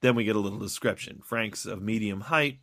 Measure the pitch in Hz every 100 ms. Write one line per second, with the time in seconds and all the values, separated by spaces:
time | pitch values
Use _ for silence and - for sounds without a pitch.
0 | 127 117 107 107 98 104 101 - 117 -
1 | - 67 - 117 107 - 101 98 104 113
2 | 107 98 113 160 143 135